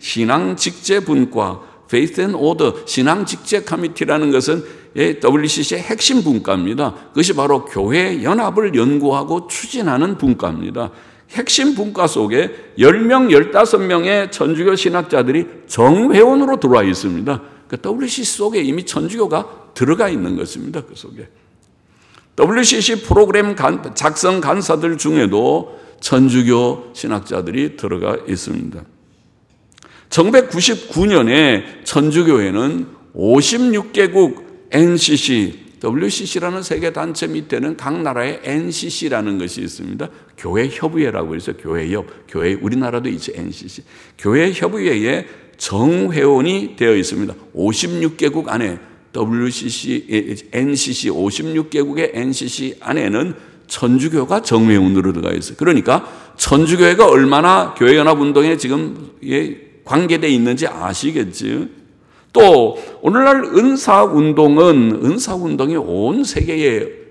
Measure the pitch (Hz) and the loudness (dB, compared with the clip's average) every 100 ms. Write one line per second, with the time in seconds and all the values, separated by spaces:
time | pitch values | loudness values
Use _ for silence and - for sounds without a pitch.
0 | - 113 113 147 185 185 180 175 - 196 | -10 -4 0 0 -2 -4 -6 -6 -2 -2
1 | 165 139 123 110 95 95 - - - 120 | 0 0 0 -2 -4 -6 -16 -20 -4 0
2 | 160 - 196 170 147 160 147 - - - | 0 -2 -4 0 -2 0 0 -2 -6 -2
3 | 135 190 190 175 - 208 - 170 165 - | 0 0 -4 -8 -4 -4 -4 -6 -6 -6
4 | 147 151 151 131 127 117 - - - - | -2 0 2 0 0 -4 -6 -18 -10 -2
5 | 160 143 127 147 151 156 147 175 - 220 | -2 0 2 2 0 -4 -4 -6 -6 -2
6 | - 262 160 113 - 92 90 123 135 - | 0 2 2 0 0 -2 -2 -4 -4 -6
7 | - 143 175 147 143 135 - 95 101 160 | -6 -2 0 0 2 0 -2 -6 -2 0
8 | 185 165 120 220 202 190 208 127 123 143 | 0 -2 -2 0 0 -2 0 2 2 2
9 | 143 139 143 170 - - - 254 180 127 | 0 -2 -2 -6 -6 -12 -10 -4 -2 0
10 | 175 196 135 113 87 82 87 85 87 - | -2 -2 -2 0 -4 -6 -8 -8 -10 -12
11 | - _ _ 233 254 - 277 254 208 196 | -20 _ _ -8 -2 0 0 0 -4 -2
12 | 165 123 104 123 185 - - - 135 208 | -2 0 -2 0 -2 -6 -10 4 4 6
13 | 233 262 247 147 156 196 220 202 190 170 | 4 4 6 4 6 2 4 2 2 0
14 | 180 202 196 - 151 160 185 190 185 175 | 0 -2 -2 -4 -2 0 0 0 0 -2
15 | 170 139 123 151 170 - - - 123 180 | 0 0 2 0 -4 -10 -6 4 6 6
16 | 254 196 240 269 269 254 131 120 95 90 | 4 6 6 6 2 2 4 4 4 0
17 | 101 87 123 131 - - - 165 196 240 | -4 -4 -4 -6 -8 -20 -14 -8 -6 -4
18 | 254 262 214 - 208 214 135 165 175 151 | -6 -6 -6 -4 -2 -2 -2 -4 -4 -6
19 | 165 226 165 151 - - - - 127 175 | -4 -2 -2 -2 -6 -16 -12 -2 0 2
20 | 196 135 90 87 - - - 160 - - | 0 -2 -4 -6 -8 -10 -12 -12 -14 -20
21 | - 113 107 _ _ _ _ _ _ _ | -20 -20 -20 _ _ _ _ _ _ _
22 | _ _ _ - 165 226 233 226 202 220 | _ _ _ 2 2 4 2 2 0 -2
23 | - 202 202 208 208 190 135 170 120 113 | 0 4 4 2 0 0 -2 -2 -8 -4
24 | 151 151 185 185 147 190 185 156 170 160 | -2 0 -2 0 -2 -2 -2 -2 -2 -2
25 | 151 156 101 104 131 156 - - - - | 0 2 2 2 2 0 -4 -16 -20 -10
26 | - 131 131 127 120 120 123 - - - | 0 4 4 4 4 2 2 -4 -10 -12
27 | 123 104 - 92 90 120 147 - 98 90 | -6 -6 -6 -6 -6 -4 -6 -6 -6 -4
28 | 98 - - 92 - - - 82 - _ | -4 -6 -6 -8 -6 -8 -8 -12 -20 _
29 | _ _ _ _ _ _ _ _ - - | _ _ _ _ _ _ _ _ -20 -20
30 | - - 185 254 254 175 180 214 - 156 | -4 0 4 4 4 0 0 -2 -4 0
31 | 208 175 117 139 147 104 - - - 147 | 2 4 4 4 4 2 -2 -14 -4 0
32 | 151 156 165 131 98 98 135 160 - - | 2 2 4 2 2 -2 -2 -4 -8 -14
33 | _ - 98 135 - 233 254 208 202 - | _ -4 2 4 4 0 0 0 -2 0
34 | 185 190 160 - - - - 147 170 170 | 2 4 2 0 -16 -20 -2 2 4 4
35 | - 143 - 120 92 - - - 117 131 | 2 0 0 0 -2 -6 -20 -8 -4 -2
36 | 196 - 196 180 175 190 180 160 165 160 | -4 -6 -6 -6 -6 -6 -6 -4 -4 -6
37 | 165 156 165 156 151 120 143 160 139 170 | -8 -6 -6 -6 -6 -4 -4 -6 -8 -6
38 | 151 120 127 - 135 147 170 160 175 - | -4 -4 -6 -6 -6 -4 -4 -8 -8 -6
39 | 156 117 107 98 90 98 92 - 87 101 | -4 -2 -2 -4 -6 -8 -12 -12 -12 -10
40 | 156 - _ - 87 98 135 - 160 160 | -12 -16 _ -14 -6 -2 -2 -4 -6 -2
41 | 135 101 80 82 - 87 78 82 80 101 | -2 -2 -6 -8 -10 -10 -6 -6 -4 -6
42 | 95 - - 82 85 98 104 123 123 120 | -8 -16 -12 -4 -2 -2 -4 -4 -4 -4
43 | 127 - - - 85 - - - - - | -6 -8 -10 -12 -12 -12 -18 -20 -20 -20
44 | - - 104 135 180 180 - 214 180 110 | -20 -6 0 2 2 -2 -4 -2 -2 0
45 | 113 180 180 - - - - 98 139 175 | -2 -4 -6 -18 -20 -14 -6 0 0 0
46 | 190 156 139 135 160 196 - - 117 104 | -2 2 2 4 2 -2 -4 -2 2 2
47 | 87 95 98 90 - - 98 110 175 175 | 0 -4 -6 -10 -14 -4 -2 -2 -4 -2
48 | 160 160 151 156 147 110 104 87 - - | -4 0 -2 -2 -4 -4 -4 -6 -16 -20
49 | _ 123 110 117 123 123 120 - 127 123 | _ -6 -2 -2 -2 -4 -8 -8 -6 -6
50 | - 107 107 101 - 123 139 139 131 120 | -2 -4 -4 -10 -8 -4 -2 -2 -4 -4
51 | 107 78 101 107 160 160 156 147 143 147 | -4 -2 -2 -4 -4 -4 -4 -2 -2 -2
52 | 165 113 127 127 127 - 131 - - 151 | -6 -4 -6 -6 -8 -8 -10 -10 -6 -4
53 | 104 110 175 - - - - - 120 127 | -2 -2 -4 -8 -18 -20 -14 -4 2 2
54 | 156 156 127 202 - 117 113 101 92 95 | 2 -2 0 -2 2 2 4 4 4 2
55 | 92 85 85 85 - - 165 135 117 165 | 0 -2 -4 -6 -8 -2 0 2 2 0
56 | - - - - - 143 160 175 175 180 | -2 -20 -16 -6 0 2 4 4 4 6
57 | 196 135 135 143 175 190 - - 120 151 | 6 6 4 4 4 4 2 2 4 6
58 | 147 147 143 143 156 156 127 143 156 - | 4 2 2 2 2 0 -2 -4 -6 -10
59 | 147 - 139 139 151 143 - _ - 139 | -18 -14 -6 -4 -4 -10 -20 _ -2 0
60 | 175 165 156 127 120 127 156 80 90 92 | 2 0 2 2 2 0 -4 -4 -6 -4
61 | 143 156 98 87 107 127 180 - - _ | -4 -4 -6 -6 -6 -6 -8 -14 -20 _
62 | _ _ _ - 196 143 110 - - - | _ _ _ 6 8 8 4 -2 -14 -4
63 | - 226 269 269 233 190 254 269 - 196 | 0 4 4 4 2 2 2 2 4 4
64 | 208 147 156 151 151 147 175 143 113 107 | 4 2 2 4 4 6 6 6 4 2
65 | 127 214 214 185 170 139 139 165 85 92 | 0 -2 -4 -6 -4 -2 -2 -2 -4 -2
66 | 113 226 262 - 160 160 147 110 117 - | -2 -2 -2 -2 -2 0 0 0 -4 -12
67 | - | -20